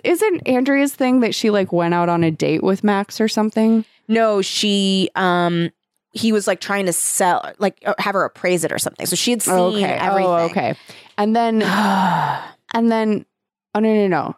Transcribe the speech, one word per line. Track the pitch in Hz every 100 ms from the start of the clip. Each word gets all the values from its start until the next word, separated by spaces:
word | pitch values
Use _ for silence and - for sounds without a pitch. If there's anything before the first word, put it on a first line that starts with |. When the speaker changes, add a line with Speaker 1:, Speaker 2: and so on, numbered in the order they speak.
Speaker 1:
isn't | - 339 440 349 -
Andrea's | 254 262 277 277
thing | - 254 254
that | 226
she, | - 220
like, | 208 190
went | 175 170
out | 175 175
on | 170
a | 165
date | 160 147 160
with | 185 196
Max | 208 196 202 -
or | 220
something? | 214 214 220 220 226 - _ -
Speaker 2:
No, | 226 220 202
she, | 196 - 208 202 196 190 -
um, | - 185 175 175 170 170 _ _ _ _
he | 208 226
was, | 214 202
like, | 180
trying | - 202 185
to |
sell, | - - - 180 156 - -
like, | 196 - 202
uh, | -
have | 202
her | 190
appraise | 151 - 180 175
it | 160
or | -
something. | - - -
So | 180
she | 240
had | 233
seen | -
Speaker 1:
Okay. | 185 180 208
Speaker 2:
everything. | 156 127 185 196 185
Speaker 1:
Oh, | 170 170
okay. | 175 120 147 - - - -
And | 208
then, | 226 233 220
Speaker 2:
<sighs> | 185 202 202 196 185 165 - - - _ -
Speaker 1:
and | 233 226
then, | 226 220 208 - _ _ _ _
oh, | 214
no, | 220
no, | 214 196
no. | 156 -